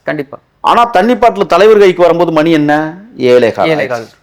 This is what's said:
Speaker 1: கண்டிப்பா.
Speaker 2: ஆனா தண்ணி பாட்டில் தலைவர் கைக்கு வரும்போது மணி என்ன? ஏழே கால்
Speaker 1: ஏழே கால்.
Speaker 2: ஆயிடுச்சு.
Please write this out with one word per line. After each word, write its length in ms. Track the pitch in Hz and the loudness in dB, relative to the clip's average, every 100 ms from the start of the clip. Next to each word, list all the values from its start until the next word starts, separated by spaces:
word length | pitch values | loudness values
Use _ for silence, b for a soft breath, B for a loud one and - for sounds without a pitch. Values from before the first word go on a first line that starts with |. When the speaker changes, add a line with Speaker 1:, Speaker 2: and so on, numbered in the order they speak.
| - | -10
Speaker 1:
கண்டிப்பா. 320 | 147 135 - _ _ | -10 -10 -16 _ _
Speaker 2:
ஆனா 240 | - 202 | -2 0
தண்ணி 320 | 233 185 220 247 | 0 0 0 2
பாட்டில் 300 | 233 190 165 | 0 0 -2
தலைவர் 320 | 170 214 208 | 2 4 4
கைக்கு 240 | 196 175 | 2 2
வரும்போது 300 | 175 170 170 | 0 2 0
மணி 180 | 160 156 | 0 0
என்ன? 480 | 156 147 151 156 180 220 131 | 0 0 -2 -4 -12 -18 -4
ஏழே 340 | 123 123 113 | 2 2 2
கால் 160 | 104 160 | -2 -2
Speaker 1:
ஏழே 180 | 151 135 | -2 -4
கால். 140 | 120 | -8
Speaker 2:
ஆயிடுச்சு. 160 | 110 _ | -12 _